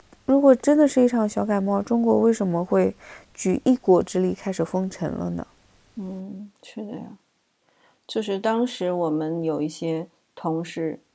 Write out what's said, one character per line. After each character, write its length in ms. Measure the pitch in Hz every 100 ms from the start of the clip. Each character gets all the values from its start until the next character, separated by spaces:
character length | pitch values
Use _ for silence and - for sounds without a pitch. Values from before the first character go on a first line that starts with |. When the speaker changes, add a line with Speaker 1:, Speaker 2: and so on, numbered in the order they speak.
| _ _ -
Speaker 1:
如 100 | 277
果 140 | 285
真 240 | 247 - 294
的 100 | 294
是 140 | 262
一 60 | 247
场 200 | 240 214
小 160 | 202
感 180 | 208 202
冒， 200 | 196 202
中 220 | 202 233
国 160 | 233 214
为 120 | 226
什 140 | 220 190
么 180 | 170
会 320 | 185 190 190 - - - -
举 260 | - 185 180 -
一 100 | 254
国 280 | - 175
之 160 | 185 185
力 160 | 185 185
开 180 | 202
始 100 | 185
封 240 | 165 185 190
城 240 | - 160
了 160 | - 175
呢？ 160 | 170 - _ _ _ _ -
Speaker 2:
嗯， 560 | 190 190 190 196 208 _
是 240 | - - 208
的 60 |
呀。 260 | 247 - 202 _ _ _ _ _ _ _ _ -
就 160 | 226
是 160 | 214 196
当 280 | 220 226 240
时 260 | - 180
我 180 | 180 165
们 320 | 151 156 170
有 180 | 160 151
一 80 | 151
些 400 | - 165 160 180 _ _ -
同 280 | 165 160
事， 360 | 165 - 160 - _